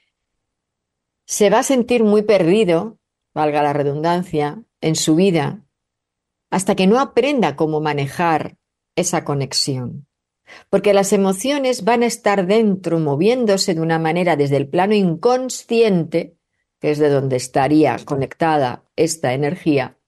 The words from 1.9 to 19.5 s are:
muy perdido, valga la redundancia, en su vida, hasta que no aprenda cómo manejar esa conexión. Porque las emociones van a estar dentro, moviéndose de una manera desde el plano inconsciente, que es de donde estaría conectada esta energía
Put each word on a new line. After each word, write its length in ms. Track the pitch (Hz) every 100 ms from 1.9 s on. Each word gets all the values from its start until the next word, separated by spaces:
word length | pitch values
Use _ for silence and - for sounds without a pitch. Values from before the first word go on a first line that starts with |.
| 240
muy 180 | 214 214
perdido, 800 | 208 196 160 214 180 165 220 - _ _ _
valga 300 | 151 151 147
la 100 | 147
redundancia, 880 | 143 143 143 170 180 180 156 147 214 - -
en 140 | 160 156
su 200 | - 160
vida, 500 | 196 165 143 202 _ _ _ _ _ _ _ _ -
hasta 240 | 185 190 190
que 100 | 185
no 140 | 240
aprenda 560 | 269 240 269 285 165 143
cómo 260 | 156 151
manejar 760 | 156 143 139 - 170 156 - _ _ _ _ -
esa 280 | 180 165
conexión. 840 | 156 139 135 - - 131 120 143 - _ _ _ - - -
Porque 240 | 196 202
las 200 | 196 196
emociones 680 | 202 190 190 262 294 254 247
van 200 | 196 240
a 40 | 233
estar 380 | 226 208 196 180
dentro, 540 | 220 220 190 170 165
moviéndose 720 | 151 139 202 254 220 196 196
de 80 | 165
una 180 | 160 160
manera 360 | 160 175 175 147
desde 220 | 143 139
el 100 | 135
plano 260 | 170 196
inconsciente, 1400 | 208 180 160 240 254 254 - - 233 226 180 156 165 - _ _ _ _ _
que 120 | 147
es 80 | 151
de 100 | 151
donde 280 | 139 135 127
estaría 600 | - 143 135 151 143 113 -
conectada 800 | 139 131 - 160 151 123 - _ -
esta 380 | 156 - 131
energía 640 | 135 147